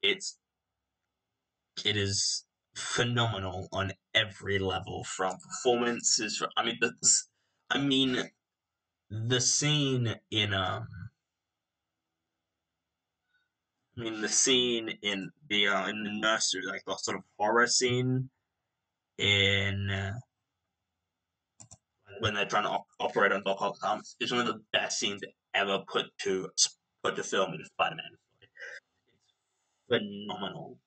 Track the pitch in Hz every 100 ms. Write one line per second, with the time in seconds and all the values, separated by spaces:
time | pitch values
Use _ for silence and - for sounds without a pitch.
0 | 101 98 - - _ _ _ _ _ _
1 | _ _ _ _ _ _ _ - 104 104
2 | 98 101 - - - _ _ - - -
3 | 120 120 117 101 95 92 95 98 98 -
4 | _ 113 104 92 95 98 95 92 87 90
5 | - - 92 92 - - 127 120 120 117
6 | - - 107 107 - - 113 113 - -
7 | - - - _ _ _ _ 135 139 131
8 | 135 123 - _ _ _ _ _ _ _
9 | _ 107 113 123 - - 151 151 139 131
10 | 117 98 _ 107 104 95 92 98 - -
11 | - _ _ _ _ _ _ _ _ _
12 | _ _ _ _ _ _ _ _ _ _
13 | _ _ _ _ _ _ _ _ _ -
14 | 113 110 104 - 131 131 123 117 113 -
15 | 104 98 87 - - 104 101 98 95 107
16 | 104 104 110 110 - 95 92 95 - 95
17 | - 98 - _ 98 117 123 - 123 123
18 | 127 127 131 _ _ _ _ _ _ _
19 | _ - 101 101 98 98 98 98 98 98
20 | 98 113 - _ _ _ _ _ _ _
21 | _ _ _ _ _ _ - - _ _
22 | _ 101 107 104 95 110 98 98 - _
23 | 98 - 98 98 101 98 101 - 98 107
24 | - - 113 120 120 107 - 107 107 -
25 | 107 101 101 _ _ - 101 98 - 117
26 | 95 _ 98 95 - - - - _ _
27 | - - 98 107 95 85 - _ - 80
28 | - - _ _ - - - - _ _
29 | _ _ _ _ _ _ _ _ _ 117
30 | 104 101 104 95 95 - - -